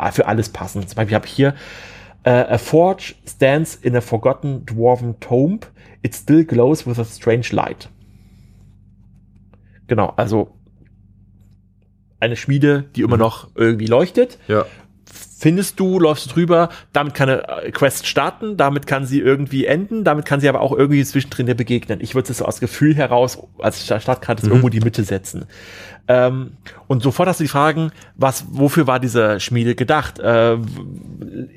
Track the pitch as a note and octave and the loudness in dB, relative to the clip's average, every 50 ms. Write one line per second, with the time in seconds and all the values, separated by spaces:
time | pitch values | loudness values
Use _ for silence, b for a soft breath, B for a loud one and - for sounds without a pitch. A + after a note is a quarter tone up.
0 | - - - - - - G#2+ A2 G#2 G2 - - F#2+ F#2 - G#2 F#2+ F2+ - - | -4 -4 0 0 0 2 2 -2 -2 -4 -6 -12 -12 -10 -8 -10 -10 -8 -4 -4
1 | A2 G2+ A2 G#2+ - - - - C3+ C#3 C#3 B B B B B B B B B | -2 0 0 -2 -2 -4 -2 0 2 2 0 B B B B B B B B B
2 | B B B B - B2 B2 B2 B2 - A#2 A2 - - - D#3 E3+ F#3 F#3+ F#3+ | B B B B 0 2 4 4 2 2 0 -2 -2 2 2 4 4 4 2 -2
3 | - - - _ - - - - C3+ C3 C#3 D3+ D#3+ - - - - B2+ B2 B2 | -8 -18 -18 _ -20 -14 -4 0 2 2 2 2 0 -4 -6 -6 -4 -2 -2 -2
4 | A2+ - A#2+ A2 A2+ B2+ C3+ - - C#3+ C#3 B2 - - A2 A2 A2+ A#2+ B2 B2 | -2 -2 -4 0 0 0 -2 -2 -4 -8 -8 -8 -8 -8 -4 0 2 2 2 2
5 | A#2+ A#2+ A2+ - - - B2 B2 C3+ D#3+ G3+ A3 - - b b b b b b | -2 -6 -8 -8 -6 -2 0 2 2 0 0 -4 -8 -14 b b b b b b
6 | - B2+ - - - - C#3+ D#3+ D#3+ D#3+ C3 A#2 A#2+ C3 D#3 D3+ - B2+ A#2+ A#2 | -8 -8 -8 -6 0 4 4 4 4 4 2 2 4 4 2 0 -2 -4 -4 -4
7 | A#2 A2+ - - - A#2 A2+ A#2+ A#2 - - - - - - - - - - _ | -6 -6 -8 -6 -2 0 0 0 0 -2 -2 -4 -4 -4 -6 -12 -16 -20 -20 _
8 | - _ - - - - _ - - - - - - - - _ _ _ _ _ | -20 _ -20 -20 -20 -20 _ -20 -20 -20 -20 -20 -20 -20 -20 _ _ _ _ _
9 | _ _ _ - _ _ _ _ _ _ _ - b b b b b - B2 G#2+ | _ _ _ -20 _ _ _ _ _ _ _ -20 b b b b b -4 0 0
10 | G2+ - - - A2 A2 G#2+ A2 G2+ - _ - _ _ _ _ - _ _ _ | 0 0 0 -2 -2 0 0 0 -2 -2 _ -20 _ _ _ _ -20 _ _ _
11 | - - - _ _ _ _ _ _ _ _ _ _ _ _ _ _ _ _ _ | -20 -20 -20 _ _ _ _ _ _ _ _ _ _ _ _ _ _ _ _ _
12 | _ _ _ - A2+ A#2 A#2+ - - - C#3 C#3+ C#3 D3 C#3+ C#3 C#3 C#3 - - | _ _ _ -4 -4 -4 -4 -4 -4 -2 0 2 4 4 2 2 -2 -6 -4 -2
13 | - A#2 B2 A2+ A2+ A2+ - - - - - - A#2 A2+ A#2 G#2+ G#2+ G#2+ A#2 B2+ | 0 2 2 2 2 0 -2 -4 -18 -12 -4 0 2 2 2 0 0 2 2 2
14 | F3 F3+ - A#3+ B3 B3 - - _ - G#2 G#2+ - B B B B B _ _ | 2 2 2 0 0 0 0 -12 _ -2 0 0 0 B B B B B _ _
15 | _ _ - - - - - - - D3+ E3+ F#3 G3 - - - G3 F#3 F#3 F#3+ | _ _ -20 -20 -20 -20 -10 0 0 2 2 2 -2 -4 -4 -2 -2 0 2 4
16 | E3+ D#3 D3+ C#3+ - B2+ - E3 F3 E3 F3+ E3 E3+ E3 B B B B - C#3+ | 4 2 2 0 -6 -6 -2 0 2 4 4 2 2 0 B B B B -4 -2
17 | D3 D3 - - C#3 C3 C3 A2+ - - - - - A#2+ - - C#3+ C3+ - - | -2 -2 -2 -2 0 0 0 0 -2 -6 -8 -8 -8 -8 -4 0 0 0 0 0
18 | - - - D3 C#3 E3+ - - A3+ G#3+ G#3 F3 F3+ C#3 C#3 C#3+ C#3+ - C#3 C3+ | -6 -4 -2 0 -2 -2 -4 -6 -8 -6 -2 0 2 2 2 -2 -4 -2 -4 -4
19 | C3+ B2 C3 C#3+ - B2+ C#3 C#3 D3 C3 C3+ C3+ C3+ - C3+ E3 G3 G3+ A3+ A3 | -2 -2 -2 0 4 4 2 2 0 -4 -2 -2 0 0 0 0 -2 -4 -4 -2
20 | G#3 F3 D3 A#2 A2+ - D3 C#3 C#3 C#3+ C3 - - C3+ - - C3+ C#3 D3 C#3+ | 0 2 0 0 0 -2 -2 2 2 2 2 2 0 0 2 2 2 4 4 2
21 | C3+ - - C3+ C3 - - - C3 A#2+ B2 A#2 A#2+ - B2 A#2+ - - A2 F2 | 2 2 0 -2 -2 -2 -4 -4 -2 -2 0 -2 -2 -2 -2 -2 -2 -4 -8 -8
22 | - G#2+ - C3 C3 - B2 - - - - - - A#2 - - D3 D3+ D#3 D3 | -6 -4 -4 -4 -2 -2 -4 -6 -4 -6 -4 -4 -6 -6 -2 2 2 2 4 2
23 | C#3+ B2 B2 A#2+ B2+ B2 - - - - _ - - A2 G#2+ - - - - A2 | 2 2 2 2 2 2 -2 -8 -18 -20 _ -4 -4 -4 -4 -4 -4 -4 -4 -2
24 | - - B2+ - - - A#2+ A2 G#2+ G#2+ G#2 B2+ B2+ B2 A2 A2+ A2 A#2 A2 - | 0 -2 -4 -2 -2 -4 -4 -2 2 4 4 6 4 4 2 2 0 0 0 -2
25 | G#2+ - G2+ F#2+ - - - - - B B B B B B B B B B B | -4 -4 -4 -6 -6 -8 -14 -14 -14 B B B B B B B B B B B
26 | B - B2 B2+ B2 B2+ B2+ C3 C3 A#2 - - - B B B B - C#3 B2 | B 2 2 4 4 2 0 -2 -8 -10 -14 -20 -20 B B B B -2 -2 0
27 | A2 C#3 - - F3+ F#3 F3 - E3 C#3 - C#3+ C#3+ D#3 D3+ D#3 D#3+ D#3 B B | 0 0 0 2 0 0 0 -2 -2 -2 0 2 2 2 2 0 -2 -4 B B
28 | B B B - C3 C3 B2+ - C3 - - C3 C#3+ C#3+ C#3 E3+ D3+ B2 B2+ B2+ | B B B -2 -2 0 -2 -2 -8 -8 -2 0 0 2 4 2 2 2 2 0
29 | B2 B2 A2 A#2+ A2 G#2+ G#2 F#2+ - - B2 A#2+ A#2 A#2+ A#2+ - B2+ G#2 D#3 D3+ | 0 0 2 2 2 2 2 -2 -4 -2 -2 0 0 0 0 -2 0 0 0 0
30 | - - - - - G#2+ A#2 A2+ A2+ A#2 A2+ A#2 A2+ G#2 - - - - - F2 | -2 -4 -8 -4 0 2 2 4 4 4 2 0 -2 -8 -10 -12 -14 -14 -16 -16
31 | F2 - - - - - F#2+ A2+ B2+ - - | -16 -18 -16 -14 -14 -14 -12 -12 -14 -10 -4